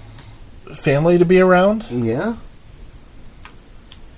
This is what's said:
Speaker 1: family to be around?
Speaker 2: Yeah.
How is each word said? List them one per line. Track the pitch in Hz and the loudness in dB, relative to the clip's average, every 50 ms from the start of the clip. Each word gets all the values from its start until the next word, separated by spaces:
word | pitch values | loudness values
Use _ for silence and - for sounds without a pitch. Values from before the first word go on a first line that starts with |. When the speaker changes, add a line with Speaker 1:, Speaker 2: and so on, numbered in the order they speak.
| - - - - - - - - - - - - - - - | -20 -20 -20 -20 -20 -20 -20 -20 -20 -20 -20 -20 -20 -20 -12
Speaker 1:
family | - - 151 139 143 160 175 175 | -6 -2 -2 0 0 2 2 2
to | 175 175 | 2 2
be | 170 185 185 | 4 4 4
around? | 185 185 180 180 185 202 220 220 214 - | 4 4 4 4 4 2 0 -2 -6 -8
Speaker 2:
Yeah. | 120 120 117 113 117 143 190 226 233 - - - - - - - - - - - - - - - - - - - - - - - - - - - - - - - - - - - - | -6 -4 -4 -4 -4 -4 -4 -6 -8 -10 -14 -20 -20 -20 -20 -20 -20 -20 -20 -20 -20 -20 -20 -20 -20 -20 -20 -20 -20 -20 -20 -20 -20 -20 -20 -20 -20 -20 -20 -20 -20 -20 -20 -20 -20